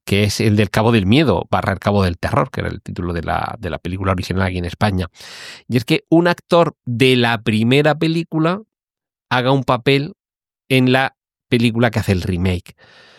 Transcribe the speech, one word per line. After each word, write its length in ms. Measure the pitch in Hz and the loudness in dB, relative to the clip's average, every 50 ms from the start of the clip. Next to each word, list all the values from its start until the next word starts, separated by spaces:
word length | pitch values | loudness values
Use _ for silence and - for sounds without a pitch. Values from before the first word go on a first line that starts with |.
| _ | _
que 220 | - 98 98 104 | -2 0 2 2
es 160 | 101 - - | 0 0 0
el 160 | 110 110 104 | 0 2 2
del 120 | 104 104 98 | 2 2 0
Cabo 220 | - 110 107 117 | 0 0 2 2
del 140 | 117 110 92 | 2 2 4
Miedo 420 | 95 113 151 165 120 90 - - - | 4 4 4 4 2 0 -2 -2 -2
barra 220 | - 92 - 95 | -4 -2 -2 -2
el 80 | 95 - | -4 -2
Cabo 240 | - 107 104 101 95 | -2 0 2 2 2
del 140 | 87 85 | 0 -2
Terror, 340 | - - - - 85 73 - | -4 -4 -4 -2 -2 -2 -4
que 80 | - - | -4 -6
era 100 | 90 85 | -6 -6
el 120 | 82 - | -8 -10
título 320 | - - 95 92 87 87 85 | -12 -12 -10 -8 -6 -6 -6
de 100 | 85 80 | -6 -4
la, 320 | 80 82 82 78 - - - | -4 -4 -4 -4 -6 -10 -10
de 100 | - 87 | -10 -8
la 100 | 76 - | -8 -8
película 320 | - 87 90 95 95 95 | -8 -8 -8 -4 -2 -2
original 320 | 92 90 - - 87 92 95 | -2 -2 -4 -4 -4 -2 -2
aquí 140 | 92 90 | -2 -4
en 80 | 90 87 | -4 -6
España. 420 | 85 - - 107 107 95 92 90 - _ - - - - - - - - - _ - | -8 -4 -2 -2 -2 0 -2 -4 -6 _ -18 -20 -20 -20 -20 -20 -20 -20 -16 _ -4
Y 80 | 110 | -2
es 80 | 127 110 | -2 0
que 180 | - 160 - - - | 0 -2 -2 0 2
un 180 | 160 165 175 | 2 4 4
actor 480 | 175 170 - - - 175 170 165 156 - _ _ | 2 0 -2 -2 2 2 4 4 2 -2 _ _
de 300 | 123 120 113 131 131 127 | -4 0 2 4 4 4
la 280 | 123 117 117 117 110 - | 4 2 0 0 -2 -2
primera 540 | 120 107 107 113 120 131 143 147 151 147 | 0 0 2 2 2 4 4 2 2 0
película 640 | 156 165 160 160 170 165 - - 160 160 165 185 208 220 _ _ _ _ _ _ _ _ _ _ _ _ - | 0 -2 -2 -2 -2 -4 -4 -2 -2 0 -2 -2 -4 -8 _ _ _ _ _ _ _ _ _ _ _ _ -4
haga 220 | 123 127 120 131 | -2 -2 0 2
un 120 | 139 135 120 | 0 0 0
papel 520 | - 127 120 - 139 139 139 143 175 - _ _ _ _ _ _ _ _ _ _ | 0 -2 0 0 0 0 0 0 -4 -10 _ _ _ _ _ _ _ _ _ _
en 240 | - 135 131 127 127 | 0 2 4 4 4
la 240 | 123 131 135 - - _ _ _ _ _ _ | 4 2 0 -2 -6 _ _ _ _ _ _
película 420 | - 123 117 117 120 110 117 123 113 | -2 0 2 2 2 2 2 0 0
que 100 | - 110 | 0 0
hace 120 | - - | 0 0
el 120 | 98 90 87 | 0 0 -2
remake. 520 | 95 92 87 92 95 90 90 - - - _ _ - _ - - - - | -4 -2 -2 -2 -2 -2 -4 -6 -12 -20 _ _ -20 _ -20 -20 -20 -20